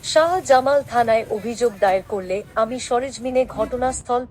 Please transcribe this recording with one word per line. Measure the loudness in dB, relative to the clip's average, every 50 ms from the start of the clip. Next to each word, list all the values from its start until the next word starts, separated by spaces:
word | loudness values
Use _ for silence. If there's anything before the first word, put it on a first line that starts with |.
| -8
"শাহ | 2 2 2 4 4 0 -2
জামাল | 2 4 4 4 6 4 2 2 0
থানায় | 0 0 0 2 4 2 2 2 -2
অভিযোগ | -6 -6 -6 -6 -4 0 -2 -2 0 2
দায়ের | 2 2 2 2 -2 -4
করলে | -8 -8 -4 -4 -6 -6 -6 -6 -2
আমি | -2 -2 -2 -2 -10
সরেজমিনে | -4 -2 -2 -2 -2 -4 -10 -8 -8 -2 0 0 0
ঘটনাস্থল | 0 -2 -6 -4 -4 -2 -2 -2 -2 -4 -4 -4 -2 -2 -2 -2 -2